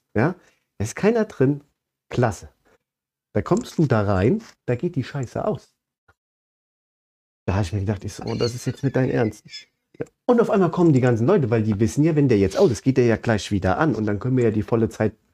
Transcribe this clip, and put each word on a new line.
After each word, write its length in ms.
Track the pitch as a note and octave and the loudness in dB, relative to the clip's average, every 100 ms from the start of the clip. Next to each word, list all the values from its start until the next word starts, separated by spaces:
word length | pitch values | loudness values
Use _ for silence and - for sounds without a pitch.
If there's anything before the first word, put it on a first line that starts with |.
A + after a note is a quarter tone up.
| _ G#2 | _ -2
ja? 200 | D3 F#3 _ _ _ - | -2 -2 _ _ _ -10
Da 60 | |
ist 120 | - - | -8 -2
keiner 300 | G3 A#3 G#3+ | 0 0 -2
drin. 360 | - C3+ C#3+ - _ _ _ _ | 0 0 0 -8 _ _ _ _
Klasse. 400 | A#2+ A#2+ F#2+ D#2 _ _ _ _ _ _ _ _ | -2 -2 -2 -14 _ _ _ _ _ _ _ _
Da 80 | G#2+ | -6
kommst 340 | - G3 - - | 0 -2 -2 -2
du 80 | D3 | 0
da 160 | A2 | 2
rein, 400 | G2+ F#2+ A2 A3 - _ - | 0 0 2 0 -6 _ -8
da 100 | B2 | -6
geht 200 | F3 C#3+ | -4 -6
die 80 | |
Scheiße 420 | A#2 C#3+ A#2 - - | -8 -8 -8 -6 -6
aus. 300 | D3 - _ _ _ _ _ _ _ _ _ _ _ _ _ _ _ _ _ - | -6 -12 _ _ _ _ _ _ _ _ _ _ _ _ _ _ _ _ _ -4
Da 100 | F#2 | -4
hab 60 | |
ich 100 | F#2+ | -4
mir 100 | G2+ | -4
gedacht, 220 | F#2+ G2 | -6 -6
ich 100 | G#2+ | -10
so, 100 | - | -12
„Oh, 120 | A2 A2+ | -8 -4
das 200 | A#2 B2 | -4 -4
ist 100 | C3 | -8
jetzt 180 | - | -6
nicht 120 | C3+ C3 | -4 -2
dein 140 | B2+ | -2
Ernst.“ 360 | C3+ A2 - - - - _ _ - | 0 -2 -4 -16 -20 -20 _ _ -16
Ja. 80 | - _ - | -16 _ 0
Und 160 | A#3+ | 2
auf 80 | F#3+ | 2
einmal 220 | G3+ E3+ | 2 2
kommen 200 | F3 E3+ | 2 4
die 100 | C3 | 4
ganzen 260 | B2 A2+ B2 | 4 2 2
Leute, 220 | G3+ A#2 | 2 2
weil 140 | A#2 | 0
die 160 | A2 G2+ | 0 0
wissen 240 | A2+ - | 0 2
ja, 120 | D#3+ D3+ | 2 2
wenn 140 | C#3 | 4
der 100 | G#2 | 4
jetzt 180 | F#2+ - | 2 4
aus 140 | F#3+ | 2
ist, 100 | G#2+ | 2
geht 160 | C3+ C3 | 0 2
der 80 | A#2+ | 2
ja 100 | G#2+ | 2
gleich 360 | A#2 G#2+ - | 0 -2 0
wieder 260 | G2+ A2 G#2+ | -2 0 0
an 180 | D#3 A2 | 0 0
und 100 | G#2+ | -2
dann 140 | G2+ | -4
können 180 | B2 B2+ | -2 0
wir 80 | A#2 | 2
ja 60 | |
die 120 | G#2+ | 0
volle 260 | - A#2 A2+ | -2 0 0
Zeit 240 | - G#2+ - _ | 0 -4 -4 _